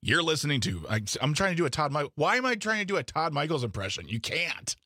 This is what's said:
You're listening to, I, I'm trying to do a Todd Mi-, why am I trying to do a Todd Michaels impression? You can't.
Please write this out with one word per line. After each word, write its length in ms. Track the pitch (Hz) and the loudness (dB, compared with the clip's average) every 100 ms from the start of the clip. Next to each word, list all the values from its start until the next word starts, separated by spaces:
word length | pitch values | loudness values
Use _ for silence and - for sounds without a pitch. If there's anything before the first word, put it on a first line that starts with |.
You're 220 | - 147 | 4 2
listening 380 | 165 156 143 143 | 4 2 2 0
to, 240 | 113 87 78 | 0 -2 -2
I, 120 | 107 104 - | -2 -2 -2
I'm 120 | 135 | 0
trying 180 | 151 196 | 2 2
to 60 | 170 | 2
do 80 | 165 | 0
a 40 | |
Todd 220 | 120 151 | 2 0
Mi-, 180 | 139 143 - | 0 -2 2
why 200 | 151 233 | 2 4
am 80 | 254 | 2
I 100 | 233 | -2
trying 240 | 202 220 | 0 -2
to 60 | 202 | 0
do 120 | 190 | -2
a 60 | |
Todd 300 | 131 - 160 | -2 -2 0
Michaels 300 | 143 151 160 | 0 0 0
impression? 440 | 123 101 95 - 82 | -2 -4 -4 -6 -4
You 120 | 110 | -6
can't. 560 | - 147 170 - - - | -4 -2 -4 -6 -8 -10